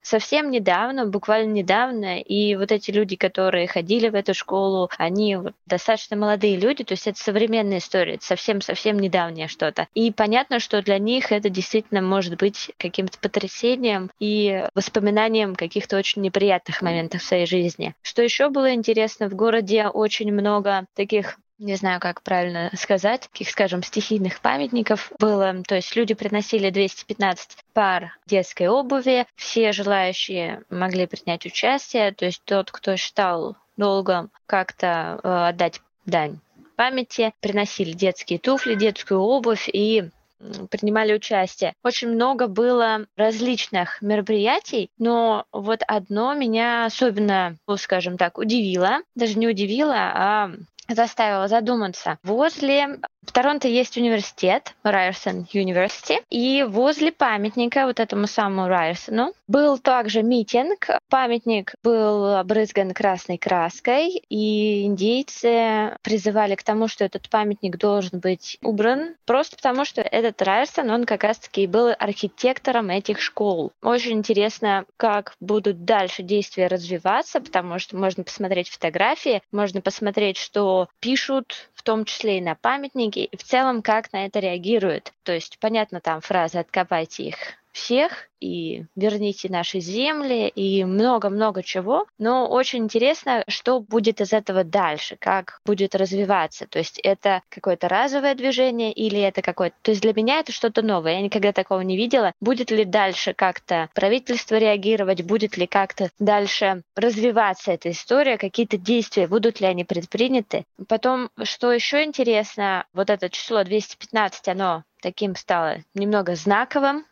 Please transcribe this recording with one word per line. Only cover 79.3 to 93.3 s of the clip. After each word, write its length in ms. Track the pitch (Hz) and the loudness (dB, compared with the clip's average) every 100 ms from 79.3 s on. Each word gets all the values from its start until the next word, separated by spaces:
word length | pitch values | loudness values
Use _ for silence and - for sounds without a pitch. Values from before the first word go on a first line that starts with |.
| 214 _ | -2 _
можно 300 | 208 208 185 | -4 -2 -2
посмотреть, 560 | 185 196 208 196 208 190 | -4 -2 -4 0 0 -2
что 400 | - - 202 185 180 _ | -4 0 2 2 0 _
пишут, 680 | 233 262 - 269 240 - - | -2 -2 0 -4 -4 -14 -16
в 80 | - | -8
том 220 | - 220 | -2 -2
числе 340 | 214 - 220 190 | -2 -4 -2 0
и 20 | |
на 140 | 175 | -2
памятнике, 720 | 160 240 269 277 269 226 - | -2 0 -2 -4 -2 -2 -2
и 120 | - - | -6 -8
в 60 | |
целом, 400 | - 254 262 240 | -2 2 2 0
как 300 | 214 220 226 | 0 0 0
на 140 | 196 196 | -8 -4
это 120 | 208 | -2
реагируют. 720 | 190 180 175 226 190 151 - _ | -2 -4 0 0 2 -2 -6 _
То 80 | - | -6
есть, 260 | 170 - - | -4 -6 -6
понятно, 400 | 220 220 214 180 | -2 0 -2 -4
там 200 | - 160 | -4 -4
фраза 400 | - 175 165 175 | -2 0 0 -2
«откопайте 640 | 170 - 175 170 160 - | -4 -4 -2 -2 -4 -8
их» 120 | 143 156 - - _ | -10 -8 -12 -16 _
всех, 560 | - - 247 320 - - _ | -14 -2 0 0 -2 -18 _
и 440 | 185 175 160 - 165 | -8 -6 -6 -8 -12
верните 540 | - 208 208 208 196 190 | -2 0 0 -2 -4 -4
наши 320 | 180 175 190 | -4 -4 -6
земли, 680 | 170 202 269 311 277 240 208 | -6 -2 -2 -2 -2 0 -2
и 360 | - 196 196 | -2 0 0
много-много 800 | 185 190 233 240 202 196 220 185 | 2 2 4 2 0 0 0 -2
чего. 440 | 180 185 185 294 427 _ | -6 -6 0 0 -2 _
Но 300 | 220 254 240 | 0 0 2
очень 360 | 247 254 254 | 2 0 -2
интересно, 580 | 220 226 247 311 - | 0 2 2 2 0